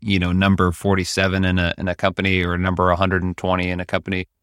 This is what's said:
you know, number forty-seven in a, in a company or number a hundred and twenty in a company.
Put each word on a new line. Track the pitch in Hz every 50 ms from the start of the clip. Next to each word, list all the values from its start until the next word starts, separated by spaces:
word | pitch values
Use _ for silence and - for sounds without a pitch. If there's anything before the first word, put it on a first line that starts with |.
you | - 104 98 92
know, | 87 90
number | 90 92 98 98 98 87 92 90
forty-seven | 85 - - 101 98 95 90 - - 95 95 95 92 98 95
in | 92 90 92
a, | 87 85 - -
in | 90 92
a | 87
company | - - 95 92 - 95 95 95 92 90
or | 87 87 87
number | 90 95 92 90 92 90
a | 87
hundred | 87 98 92 95 90 87
and | 90 87 -
twenty | - 92 92 92 90 90
in | 90 90
a | 87
company. | - - 92 - - 95 92 90 _ _ _